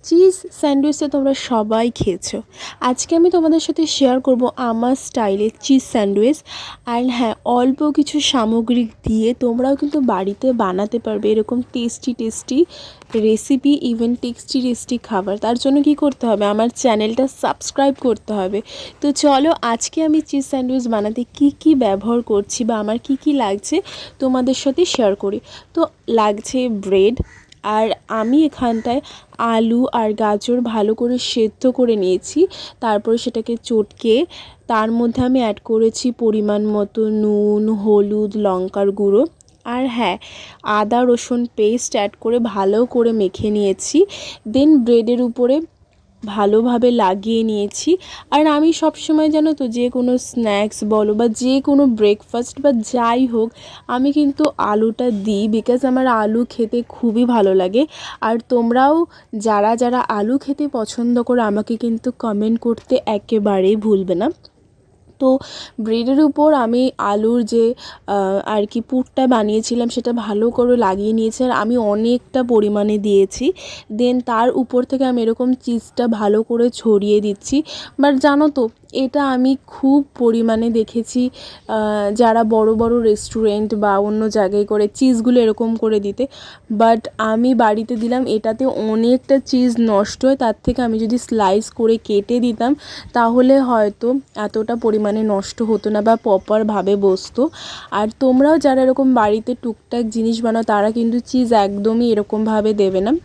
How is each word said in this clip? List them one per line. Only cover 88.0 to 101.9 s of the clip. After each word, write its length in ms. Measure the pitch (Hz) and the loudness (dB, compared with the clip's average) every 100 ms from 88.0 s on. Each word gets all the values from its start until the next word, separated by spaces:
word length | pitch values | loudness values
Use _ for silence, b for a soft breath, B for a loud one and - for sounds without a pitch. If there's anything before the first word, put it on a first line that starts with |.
| 233 247 262 | -2 -2 -2
এটাতে 400 | 214 220 220 262 | -2 -2 -2 -2
অনেকটা 720 | - 220 220 233 254 - 269 | -2 -2 0 2 2 2 0
চিজ 360 | - 254 247 233 | 2 0 2 2
নষ্ট 440 | 226 202 208 - | 2 2 0 0
হয়। 120 | 262 277 | 0 2
তার 180 | 233 214 | 0 -2
থেকে 180 | - 247 | -4 -2
আমি 160 | 240 220 | -2 -2
যদি 200 | 220 240 | -2 -2
স্লাইস 520 | - 220 196 202 220 | -2 0 2 2 -2
করে 260 | - 226 226 | -2 0 0
কেটে 440 | - 208 202 240 | 0 -2 0 0
দিতাম, 360 | 240 220 233 294 B B B | 0 0 -2 -2 B B B
তাহলে 480 | 240 226 240 254 269 | 0 2 4 4 4
হয়তো 540 | 254 233 208 202 233 269 - | 4 2 0 0 -2 -2 -4
এতটা 420 | 196 208 220 220 240 | -10 -6 -4 -4 -2
পরিমাণে 380 | 226 214 208 | 0 0 0
নষ্ট 480 | 214 214 196 196 - | 0 0 -2 -4 -6
হতো 280 | 226 214 214 | -2 0 0
না 120 | 214 | 0
বা 140 | 214 226 | 2 0
প্রপারভাবে 800 | 233 190 - 214 220 202 185 202 | 2 0 2 0 0 -2 0 2
বসতো। 540 | 196 185 - - 302 B B B B | 2 0 -4 -2 -2 B B B B
আর 180 | 202 214 - | -4 -4 0
তোমরাও 380 | 262 254 285 320 | 2 4 4 4
যারা 240 | 277 262 | 4 4
এরকম 320 | 262 262 262 | 2 2 2
বাড়িতে 400 | 247 214 214 220 247 | 4 2 0 -2 -6
টুকটাক 420 | 247 214 _ 240 | -6 -10 _ -6
জিনিস 380 | 220 226 226 226 | -4 -2 -2 0
বানাও, 200 | 233 226 | -2 -2
তারা 280 | 226 208 208 | 0 2 2
কিন্তু 300 | 226 233 240 | 0 -2 -2
চিজ 320 | - 254 233 | -2 0 2
একদমই 600 | 226 202 202 208 | 2 2 0 0